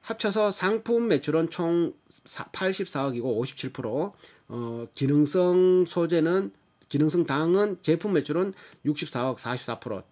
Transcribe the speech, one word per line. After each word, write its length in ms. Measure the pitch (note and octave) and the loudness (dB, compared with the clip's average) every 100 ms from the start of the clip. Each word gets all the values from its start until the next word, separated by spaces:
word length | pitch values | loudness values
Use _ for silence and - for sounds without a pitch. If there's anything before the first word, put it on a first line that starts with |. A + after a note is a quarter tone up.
합쳐서 500 | - G#3+ G#3+ G3+ G#3 | -8 -4 -2 2 0
상품 560 | G3 F#3 A3 A3 A#3 A#3 | 0 0 0 0 0 2
매출은 420 | D3+ - D#3 E3 | 0 2 0 0
총 440 | - E3+ E3+ E3+ - _ - | -2 0 2 0 -4 _ -20
사-, 200 | - - - | -18 -14 -12
팔십사억이고 880 | - F#3+ F#3+ F#3+ C#3+ C#3 A#2+ B2 A2 | -4 -2 -2 -6 -2 -2 -2 -2 -2
오십칠 340 | B2+ - C3 | -2 -6 -10
프로, 420 | - A#2+ B2 F#3+ - - _ _ | -6 -6 -4 -4 -8 -20 _ _
어, 380 | A#2 A#2 A#2 A#2 | -10 -8 -8 -12
기능성 920 | - C3+ D3 D3 F#3 F3+ F3+ F#3 F3+ F3 | -4 2 4 4 4 4 6 6 4 2
소재는, 680 | - E3+ E3+ D#3+ F#3 G3 - _ _ _ | 0 0 2 2 0 -2 -10 _ _ _
기능성 360 | C#3 D3+ E3+ | 0 2 2
당은 540 | D#3 C#3+ E3 F#3 G#3 F#3 | 0 0 2 2 2 -2
제품 300 | - D#3+ G#3 | 0 0 2
매출은 400 | F#3 - D3+ G3 F#3+ - - | 0 0 -2 -2 -6 -20 -8
육십사억, 540 | C#3+ D3 D3+ B2+ C3 C3 | -4 -4 -4 -2 -4 -4
사십사 420 | A#2 B2+ - A2+ | -6 -6 -6 -8
프로. 220 | - G2+ - | -6 -10 -10